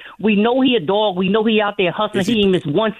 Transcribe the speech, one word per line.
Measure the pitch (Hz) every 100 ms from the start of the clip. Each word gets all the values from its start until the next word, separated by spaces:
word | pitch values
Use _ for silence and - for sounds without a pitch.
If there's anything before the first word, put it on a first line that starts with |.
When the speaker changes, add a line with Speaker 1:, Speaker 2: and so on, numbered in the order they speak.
| - -
Speaker 1:
We | 196 208
know | 220 254
he | 262 240
a |
dog. | 151 202 214 180
We | 190
know | 214 220
he | 214
out | 208 208
there | 180
hustling. | 156 208 202
Speaker 2:
Is | 190
he | 226
Speaker 1:
He |
ain't | 196
missed | 180 151
one | 147 220 -